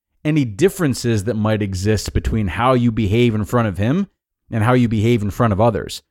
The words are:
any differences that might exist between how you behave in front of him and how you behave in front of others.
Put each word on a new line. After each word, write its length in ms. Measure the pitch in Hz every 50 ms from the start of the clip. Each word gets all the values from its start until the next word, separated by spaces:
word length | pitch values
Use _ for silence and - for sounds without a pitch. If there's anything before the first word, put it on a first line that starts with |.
| _ _ _ _ -
any 200 | 151 156 156 143
differences 800 | 113 98 101 156 190 - - 175 139 117 - - 120 117 104 92
that 100 | 120 110
might 280 | 110 107 110 110 104 104
exist 500 | 98 98 90 95 107 107 101 - - -
between 360 | - - - - 113 104 90
how 240 | 80 117 120 131 131
you 180 | 123 120 120
behave 440 | 110 117 110 92 104 120 123 120 107
in 100 | 107 104
front 240 | - 123 123 117 107
of 100 | 87 90
him 300 | 104 117 147 190 196 - _ _ _ _ _ _ _ -
and 140 | - 113 107
how 80 | 120 127
you 160 | 127 120 113
behave 340 | 113 107 101 117 123 113 107
in 80 | 101
front 220 | - - 127 110 98
of 80 | 95
others. 420 | 113 120 104 78 50 - - - - _